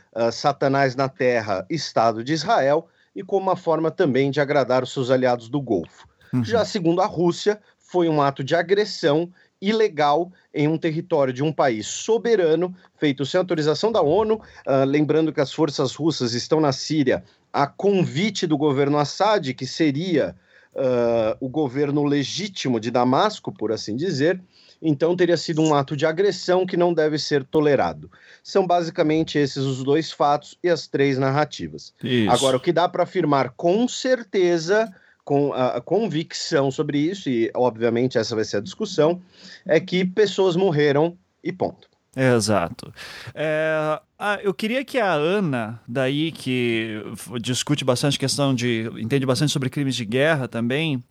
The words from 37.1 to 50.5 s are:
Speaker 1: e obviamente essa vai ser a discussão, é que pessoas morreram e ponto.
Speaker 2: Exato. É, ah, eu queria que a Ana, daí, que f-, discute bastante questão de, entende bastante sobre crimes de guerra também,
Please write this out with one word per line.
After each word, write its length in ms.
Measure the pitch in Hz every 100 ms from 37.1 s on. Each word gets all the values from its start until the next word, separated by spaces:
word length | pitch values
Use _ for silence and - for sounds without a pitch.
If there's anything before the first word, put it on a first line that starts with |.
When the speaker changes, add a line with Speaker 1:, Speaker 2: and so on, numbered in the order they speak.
| 196 143
Speaker 1:
e 220 | 117 110
obviamente 640 | - 123 110 117 117 127 123
essa 180 | 104 110
vai 100 | 104
ser 120 | 104
a 40 |
discussão, 600 | - - 220 - 151 180 - - - - -
é 140 | 156
que 260 | 180 180 185
pessoas 500 | 202 202 190 190 170
morreram 600 | 190 147 147 139 165 175 _ _
e 80 | 165
ponto. 380 | 185 92 - _ _ _ 131
Speaker 2:
Exato. 760 | 131 120 104 98 85 - - - - - - -
É, 640 | 156 156 156 156 156 151 - _
ah, 220 | 202 202
eu 120 | 202
queria 300 | - 214 254
que 140 | 277 262
a 160 | 202
Ana, 640 | 151 156 208 175 127 107 117 -
daí, 440 | 123 131 143 160
que 720 | - 131 127 120 113 113 107 -
f-, 260 | 117 - 120
discute 460 | 110 123 - 147 131
bastante 320 | 123 143 135
questão 360 | 135 - 139
de, 360 | 127 123 113 113 117
entende 280 | 113 139 131
bastante 260 | 123 147
sobre 180 | 147 131
crimes 260 | 151 135 123
de 100 | 104
guerra 420 | 123 151 151
também, 560 | 120